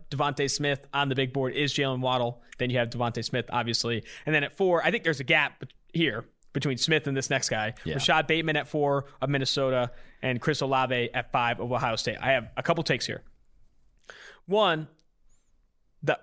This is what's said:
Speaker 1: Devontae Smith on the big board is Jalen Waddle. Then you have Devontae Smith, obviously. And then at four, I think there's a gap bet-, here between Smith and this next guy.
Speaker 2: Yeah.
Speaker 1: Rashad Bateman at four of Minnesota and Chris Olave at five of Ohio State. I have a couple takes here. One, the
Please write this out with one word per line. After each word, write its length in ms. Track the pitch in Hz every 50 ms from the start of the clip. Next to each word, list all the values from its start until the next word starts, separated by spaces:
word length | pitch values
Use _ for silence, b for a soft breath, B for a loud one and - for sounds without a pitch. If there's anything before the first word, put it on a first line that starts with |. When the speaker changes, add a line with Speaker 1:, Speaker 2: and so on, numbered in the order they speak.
| - -
Speaker 1:
Devontae 400 | 139 135 143 143 127 - 139 135
Smith 360 | - - 147 143 139 135 - -
on 160 | - 143 143 135
the 60 | 131
big 180 | 139 135 127
board 220 | 127 139 131 127 -
is 180 | 139 147 135
Jalen 280 | - 143 139 135 131 127
Waddle. 420 | 131 127 127 127 120 120 123 B B B B -
Then 100 | 127 123
you 80 | 127 123
have 120 | 117 113
Devontae 340 | 120 120 120 117 113 120 110
Smith, 220 | - 131 123 113 -
obviously. 540 | - 123 113 117 113 - - 117 117 107 - B B B B
And 80 | 151 156
then 100 | 147 143
at 120 | - -
four, 280 | - 196 185 175 165 135
I 60 | 165
think 120 | 202 226 170
there's 160 | 165 151 135
a 40 | 131
gap 360 | 123 160 156 143 139 - -
bet-, 120 | 123 - _ _ _ _
here 340 | - 165 165 135 104 113 - - _ _ _ - -
between 240 | 143 - 147 131 120
Smith 280 | - 156 160 147 -
and 100 | 143 135
this 120 | 135 127 -
next 200 | 139 127 - -
guy. 240 | 120 107 107 110 - - -
Speaker 2:
Yeah. 100 | 156 151
Speaker 1:
Rashad 300 | 135 - - 165 156 151
Bateman 300 | - 160 165 160 160 151
at 100 | 147 131
four 380 | - - 151 143 143 139 139 139 B B B
of 80 | 135 139
Minnesota 640 | 143 135 135 - - 143 135 131 131 127 123 120 B B B B B B
and 180 | - 131 123 117
Chris 220 | - 160 147 -
Olave 480 | 143 135 135 131 131 123 127 123 120 117 -
at 160 | 127 117 -
five 300 | - 127 120 120 123 -
of 100 | 117 120
Ohio 240 | 123 117 135 120 113
State. 220 | 107 - 120 107 -
I 120 | - 127
have 160 | 135 123 113 113 -
a 60 | -
couple 200 | - - - -
takes 240 | 127 - 139 117 -
here. 160 | - 110 - - - - _ _ _ - - - - _ _ _ _ _ _ _ B B B B B B B B
One, 420 | 165 196 214 208 180 160 156 156 - _ _ _ _ _ _ _ - - _ _ _ _ _ _ _ _ _ _ _ _ -
the 160 | 147 151 139 -